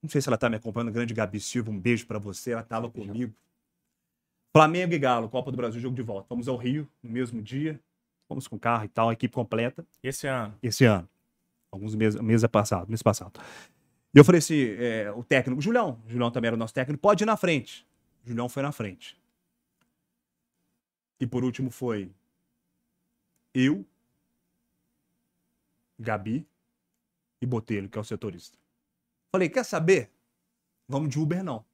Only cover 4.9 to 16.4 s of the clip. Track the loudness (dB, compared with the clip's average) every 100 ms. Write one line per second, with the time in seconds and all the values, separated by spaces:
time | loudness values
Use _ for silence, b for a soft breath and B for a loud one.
4.9 | 0 0 0 -2 -6 -6 -6 -6 -6 -8
5.9 | -8 -8 -10 -10 -8 -6 -4 -4 -4 -6
6.9 | _ -10 -6 -6 -6 -8 -6 -6 -8 _
7.9 | _ _ _ _ -12 -10 -4 0 0 -2
8.9 | 0 2 2 -2 -2 -2 0 -2 -4 -20
9.9 | _ -10 -6 -4 -4 -6 -6 -6 6 6
10.9 | 6 0 _ _ _ _ _ _ -12 -8
11.9 | 0 0 0 2 4 4 2 2 -2 -4
12.9 | 0 2 2 -4 -18 B B B _ _
13.9 | _ _ 10 12 10 4 0 0 -2 -4
14.9 | -2 -4 -8 0 2 2 -2 0 0 0
15.9 | -6 -8 -2 -2 0